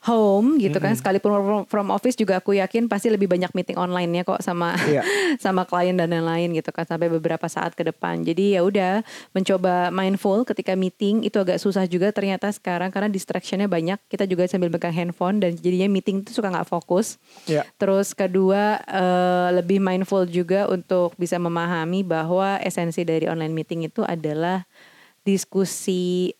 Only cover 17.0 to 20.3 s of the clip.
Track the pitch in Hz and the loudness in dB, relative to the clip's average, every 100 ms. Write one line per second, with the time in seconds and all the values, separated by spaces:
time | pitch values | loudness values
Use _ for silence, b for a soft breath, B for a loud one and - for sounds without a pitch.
17 | 220 - B B B 151 - _ 196 196 | 0 -6 B B B -2 -2 _ 0 2
18 | 196 - 190 185 190 196 208 214 - 190 | 0 -2 0 2 4 4 2 0 -2 0
19 | 180 180 180 180 180 180 175 196 190 185 | 2 2 2 2 2 2 2 2 2 0
20 | 190 196 180 | 0 0 0